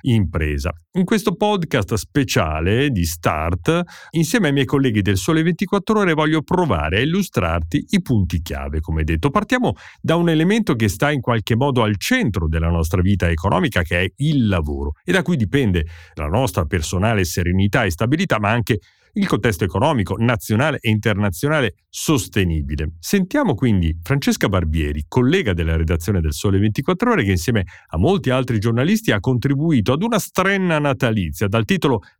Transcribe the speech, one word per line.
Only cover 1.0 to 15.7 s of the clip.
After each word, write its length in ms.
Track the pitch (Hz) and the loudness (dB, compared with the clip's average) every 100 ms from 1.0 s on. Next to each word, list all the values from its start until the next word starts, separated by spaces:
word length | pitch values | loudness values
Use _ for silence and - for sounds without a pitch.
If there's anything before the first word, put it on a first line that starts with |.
| 185 | 0
questo 300 | 220 - 170 | 0 0 0
podcast 580 | 208 208 160 135 101 110 | 0 0 0 -2 0 -4
speciale 920 | - 147 127 - 85 76 85 110 147 | -2 -2 0 0 0 0 0 0 0
di 160 | 110 82 | 0 -2
Start, 760 | 85 120 80 80 92 - 165 175 - - | -2 -2 0 -2 -2 0 -2 -2 -10 -6
insieme 360 | 160 160 247 165 | -2 0 2 2
ai 60 | |
miei 120 | 139 131 | 2 2
colleghi 360 | 143 135 107 | 2 2 2
del 160 | 98 95 | 2 0
Sole 240 | - 160 | 0 0
ventiquattro 580 | 160 170 196 202 - 214 | 0 -2 0 -2 0 0
Ore, 140 | 190 | 2
voglio 280 | 151 156 156 | 2 2 0
provare 560 | - 175 170 87 73 95 | 0 0 2 0 0 0
a 40 | |
illustrarti 840 | 143 180 190 - 85 82 82 151 - | 0 0 -2 -2 0 -2 -2 -4 -2
i 100 | 196 | -2
punti 400 | - 117 90 85 | 0 0 0 -2
chiave, 400 | 80 69 69 78 | -6 -8 -6 -6
come 220 | - 80 | -4 -2
detto. 260 | 78 82 143 | 0 0 0
Partiamo 440 | 208 208 254 208 107 - - | 0 0 0 0 -4 -10 -8
da 140 | - 165 | -2 2
un 140 | 170 | 2
elemento 460 | 156 165 226 214 131 | 2 2 2 0 0
che 140 | 110 | 0
sta 220 | - 143 | 0 -2
in 100 | 147 | -2
qualche 340 | 113 117 - 120 | 0 -2 0 0
modo 260 | 143 127 | 2 2
al 160 | 107 101 | 2 0
centro 500 | - 254 170 98 80 | 0 0 0 0 -2
della 220 | 80 82 | 0 0
nostra 320 | 85 80 90 | 0 0 0
vita 280 | 90 98 87 | 2 2 0
economica, 540 | 82 92 87 170 98 | 0 0 0 0 0
che 180 | 82 87 | -2 -2
è 100 | 95 - | -2 -2
il 300 | 147 147 110 | -2 0 2
lavoro, 440 | 95 76 69 71 73 | 0 -2 -4 -6 -8
e 100 | - | -2
da 80 | 185 | 0
cui 160 | 170 170 | 2 0
dipende 480 | 101 143 120 | 0 2 2